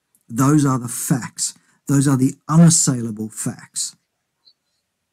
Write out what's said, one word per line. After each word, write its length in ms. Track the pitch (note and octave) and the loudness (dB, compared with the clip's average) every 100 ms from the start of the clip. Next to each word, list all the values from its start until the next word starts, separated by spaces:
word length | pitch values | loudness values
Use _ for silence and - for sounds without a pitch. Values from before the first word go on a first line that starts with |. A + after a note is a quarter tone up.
| _ _ - | _ _ -10
Those 380 | A#2 C3+ D3+ | -2 2 2
are 140 | C#3 C3 | 2 -2
the 100 | A#2 | -6
facts. 640 | - - D#3 - - - - _ _ - | -8 -4 -4 -6 -10 -10 -10 _ _ -2
Those 180 | C#3 C#3 | 0 2
are 100 | C3 | 2
the 180 | C3 - - | 0 -4 0
unassailable 800 | D#3+ E3+ D#3+ - B2+ A#2 G#2+ A2 | 6 6 4 0 -2 -6 -10 -12
facts. 680 | - B2+ F2+ - - - - _ _ _ _ _ _ _ _ _ _ _ | -8 -10 -10 -14 -12 -12 -14 _ _ _ _ _ _ _ _ _ _ _